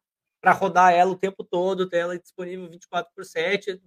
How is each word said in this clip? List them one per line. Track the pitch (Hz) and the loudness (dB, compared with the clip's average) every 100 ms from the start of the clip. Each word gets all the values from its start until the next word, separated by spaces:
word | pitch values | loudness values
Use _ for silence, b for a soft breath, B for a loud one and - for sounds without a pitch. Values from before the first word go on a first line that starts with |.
| _ _ _ _ | _ _ _ _
pra | 185 | 2
rodar | 175 190 175 180 | 2 2 4 4
ela | 175 185 | 6 2
o | 185 | 2
tempo | 190 196 | -6 -8
todo, | - 180 180 190 185 | -6 -2 -2 -2 -2
ter | 175 | -2
ela | 175 175 | -4 -8
disponível | _ - 180 185 180 | _ -14 -12 -12 -14
vinte | 175 | -20
e | _ | _
quatro | 175 - | -10 -10
por | - | -16
sete", | 185 170 170 196 196 185 | -12 -6 -2 -4 -6 -12